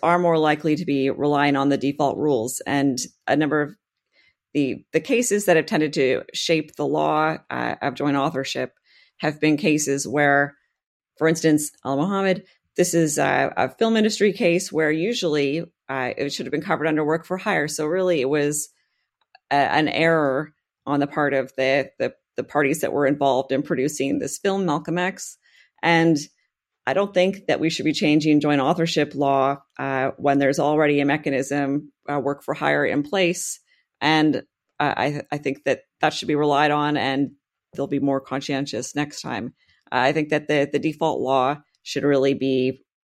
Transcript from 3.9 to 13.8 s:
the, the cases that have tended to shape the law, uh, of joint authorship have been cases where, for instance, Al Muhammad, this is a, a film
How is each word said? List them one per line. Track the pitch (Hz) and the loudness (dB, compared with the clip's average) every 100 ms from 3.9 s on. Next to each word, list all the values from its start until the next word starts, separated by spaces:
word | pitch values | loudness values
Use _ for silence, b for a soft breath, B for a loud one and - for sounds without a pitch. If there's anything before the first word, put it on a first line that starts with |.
| _ _ _ _ _ _ 147 | _ _ _ _ _ _ -2
the, | 135 - _ | -2 -4 _
the | 165 | -4
cases | 170 240 240 208 196 | 0 0 2 0 4
that | 160 | 2
have | 151 | 2
tended | 175 151 | 0 0
to | 151 131 - - | 2 2 0 -4
shape | - - 160 151 - | -6 0 0 -2 -6
the | 143 | -2
law, | 151 151 156 156 156 - | 0 0 2 0 -2 -8
uh, | 123 120 - | -6 -6 -4
of | 135 | -6
joint | 123 143 139 | -4 -2 0
authorship | 151 135 135 131 127 _ b b b b | 0 -2 -6 -6 -8 _ b b b b
have | 156 147 | -4 0
been | 156 147 | 2 2
cases | 156 151 139 139 104 | 2 0 0 -4 -2
where, | 143 143 143 143 - _ _ _ _ _ - | 2 4 4 0 -4 _ _ _ _ _ -2
for | 160 | 0
instance, | 165 160 151 147 _ 127 | 2 2 2 0 _ -4
Al | 139 | -2
Muhammad, | 185 196 190 196 b b _ - | -2 0 0 -2 b b _ -2
this | 175 | 2
is | 170 156 147 | 2 2 0
a, | 143 135 135 - | 0 0 0 -2
a | 131 | -2
film | - | 0